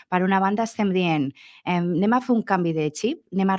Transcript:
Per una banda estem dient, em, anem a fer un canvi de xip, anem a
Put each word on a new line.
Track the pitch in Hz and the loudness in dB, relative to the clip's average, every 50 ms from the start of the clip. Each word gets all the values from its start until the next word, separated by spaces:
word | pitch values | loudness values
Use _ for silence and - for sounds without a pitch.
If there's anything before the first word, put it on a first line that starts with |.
| - - | -8 -4
Per | 180 180 | -2 0
una | 185 190 196 190 190 | 2 2 2 2 2
banda | 196 208 226 226 226 | 0 0 -2 -4 -6
estem | - - 208 196 | -4 -2 -2 0
dient, | 180 185 180 170 160 151 135 139 - - - - - - - | 0 0 2 2 0 0 0 -4 -6 -10 -20 -20 -20 -10 -6
em, | 165 180 175 175 175 175 | -2 -2 0 0 0 0
anem | 175 202 220 240 254 | 0 2 2 2 0
a | |
fer | 254 - 240 | 2 2 0
un | 220 - | 0 2
canvi | - 190 180 170 165 156 | 0 -2 0 0 0 0
de | 160 151 151 | 0 -2 -2
xip, | - - - 247 339 - _ - | -4 -2 -4 -4 -4 -4 _ -6
anem | 180 196 190 190 | -2 0 0 0
a | 190 | 0